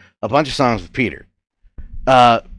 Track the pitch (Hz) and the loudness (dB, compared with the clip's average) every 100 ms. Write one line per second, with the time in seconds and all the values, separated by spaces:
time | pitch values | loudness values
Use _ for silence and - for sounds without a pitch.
0 | _ _ 110 135 143 120 127 110 87 - | _ _ -2 -2 -2 -2 -2 -2 -6 -6
1 | 110 67 - _ _ _ _ - - - | -6 -8 -20 _ _ _ _ -18 -14 -6
2 | - 131 120 113 - | 2 4 6 2 -4